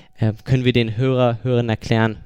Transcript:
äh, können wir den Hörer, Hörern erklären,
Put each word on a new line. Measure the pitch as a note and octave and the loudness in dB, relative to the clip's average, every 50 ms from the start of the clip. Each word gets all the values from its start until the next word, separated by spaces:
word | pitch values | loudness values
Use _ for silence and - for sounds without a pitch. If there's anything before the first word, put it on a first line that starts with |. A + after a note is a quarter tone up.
| - _ - - | -20 _ -8 -4
äh, | A2 A2 G#2+ - - | -4 -4 -4 -4 -2
können | - C3 C3 B2 | 0 0 2 2
wir | B2 A#2+ | 2 2
den | B2 A#2 A2+ G#2+ | 2 2 0 -2
Hörer, | G#2 C3+ C3 C3 B2+ B2+ A#2+ A#2 A2 - | -2 -2 0 0 2 2 0 0 -2 -4
Hörern | C3 B2 A#2+ A#2+ A#2 | -2 0 0 0 0
erklären, | A2 - - - A#2+ A2+ A2 A2+ G#2+ D#2 - | -2 -4 -2 -2 0 2 2 0 0 -4 -12